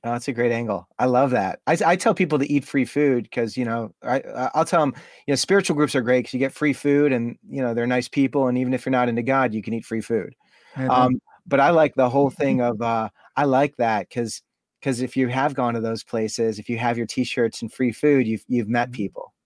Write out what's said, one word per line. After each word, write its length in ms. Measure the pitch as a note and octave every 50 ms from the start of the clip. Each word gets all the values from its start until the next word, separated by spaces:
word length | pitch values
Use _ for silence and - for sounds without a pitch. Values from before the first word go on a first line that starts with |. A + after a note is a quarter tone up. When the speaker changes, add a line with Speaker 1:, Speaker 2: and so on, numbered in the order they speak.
Speaker 1:
Oh, 100 | - A#2+
that's 160 | A#2+ C3+ - -
a 40 |
great 180 | B2+ A#2 A#2+ A#2
angle. 380 | A#2 A#2 A#2+ A2 G2+ F2+ - _ _ -
I 60 | A#2+
love 260 | B2+ B2 B2 C#3 C3+
that. 280 | B2+ A2+ G2 F#2 - - _
I, 100 | - D#3+ E3 G#3
I 120 | E3 F3+
tell 180 | F3+ - A#3 A3
people 240 | - F#3 D3+ D3+ C#3
to 120 | C#3 C3
eat 140 | D3 C#3+ -
free 220 | - - C#3 B2+
food 440 | - - D3 D3+ C#3+ C3 B2 G#2+ -
'cause, 260 | - B2+ A#2 A2 -
you 100 | B2+ B2
know, 280 | A#2 A2+ A#2 A2+ - _ _
I, 180 | - A#2+ B2+ C3+
I, 300 | - - G#2+ A#2 B2+ C3 -
I'll 100 | D3+ D#3+
tell 160 | - - E3+
'em, 120 | D3+ C#3 A#2 - - - - - _
you 60 | -
know, 40 | C#3
spiritual 400 | C3 - - F#3+ G3+ F#3 - D#3+
groups 180 | C#3+ D3+ C3+ -
are 60 | C3+
great 240 | A#2 A#2+ B2+ B2+ A#2+
'cause 80 | -
you 60 | - B2
get 140 | C3+ C3+ -
free 180 | - D3+ D3
food 400 | C3+ - - C#3+ C#3+ C#3+ D3 D3
and, 240 | C3 A#2+ A#2 A#2 - _ _ -
you 100 | C#3 C#3
know, 140 | C3 A#2+ A2+
they're 120 | A#2 A#2+
nice 220 | B2 B2+ B2 B2 -
people. 400 | - C#3+ C3+ B2+ - C#3+ C3 B2+
And 80 | B2
even 160 | B2+ C3 B2+
if 140 | C3 B2 -
you're 40 | C3+
not 180 | C3 B2 B2 B2
into 120 | A2+ A#2
God, 300 | A#2 A#2+ C3 C3+ C3 A#2+
you 80 | G#2+ A2
can 120 | G2 - A2+
eat 100 | A2+ -
free 160 | - A#2 A2+
food. 340 | G#2+ - A#2 G#2+ F2+ - - _ _ _ _ _ _ _ -
Speaker 2:
Amen. 140 | C#3 C3 B2+
Speaker 1:
Um, 300 | B2+ B2+ B2+ B2+ B2+ - _ _ - _ _
but 140 | - C#3+ C#3
I 100 | C#3 D3+
like 240 | F3 D#3+ D#3 D3 _
the 120 | C3+ B2+ B2
whole 220 | A#2 C#3 C#3+ C3+
Speaker 2:
<laughs> 100 | C3 -
Speaker 1:
thing 220 | D3 C3+ C3 B2+
of, 180 | A#2+ A#2+ A2+ G#2
uh, 300 | A#2 A#2 A2+ A2+ A2+ G#2+ _ _ _ - _
I 80 | C3+ D3
like 320 | C#3+ C3 B2+ C#3+ D3 _
that 320 | - - A2+ A2 G#2 F#2 _
'cause, 320 | - B2+ A#2+ A2 - - _ _ _ _ _ _ _ _
'cause 200 | - C#3 C3 A2+
if 140 | B2+ A#2+ - C3
you 100 | C3 A#2+
have 260 | B2 C3 C#3 D3+ C3+
gone 200 | C3+ B2+ A#2+ A#2
to 60 | A#2
those 220 | A2 A2+ A2+ G#2+
places, 560 | - _ - A2+ A2 G#2+ - - A2+ A2+ A2 A2
if 120 | G#2 -
you 80 | A#2+ A2+
have 180 | A#2+ A#2+ A#2+
your 100 | A#2 A#2
t-shirts 540 | G#2+ - C3 B2 - - - A#2 A2+ - -
and 100 | A#2+ A2
free 200 | - - C3 B2
food, 340 | A2 - - D3 C#3+ C3+ B2
you've, 180 | A2 A2 G#2 - -
you've 200 | B2+ A#2+ A2+ G#2
met 180 | A#2+ A#2+ A#2+ A#2+
Speaker 2:
Mm-hmm. 60 | A#2+
Speaker 1:
people. 380 | A#2 G2+ F#2 _ - - - _ _ _